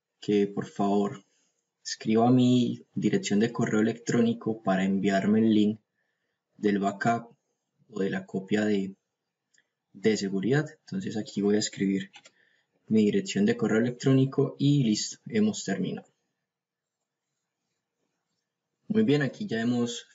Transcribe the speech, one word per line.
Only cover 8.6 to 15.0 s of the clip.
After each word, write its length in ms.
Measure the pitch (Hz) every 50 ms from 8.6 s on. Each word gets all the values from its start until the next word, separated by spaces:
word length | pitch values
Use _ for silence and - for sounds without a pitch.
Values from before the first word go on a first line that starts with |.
| -
de, 300 | 107 104 98 95 95 - _ _ _ _ _ _ _ _ _ _ _ _ _ _ _ _ _ _ _ _
de 240 | 98 95 110 107
seguridad. 480 | 98 101 95 95 98 92 110 135 147 151 151 - _
Entonces 380 | _ - 92 95 92 101 101
aquí 240 | 107 104 - - 101
voy 140 | 101 101 -
a 40 | 104
escribir 520 | - - - - - 98 98 95 95 - _ - _ - _ _ _ _ _ _ _ _ _ _ _
mi 180 | _ 110 110 107
dirección 400 | 104 98 101 95 - - 101 104
de 120 | 110 117
correo 220 | - 113 104 104 110
electrónico 760 | 120 127 127 - - 139 135 135 135 135 - - 135 135 -
y 260 | - 139 143 147 143 123
listo, 340 | 110 107 104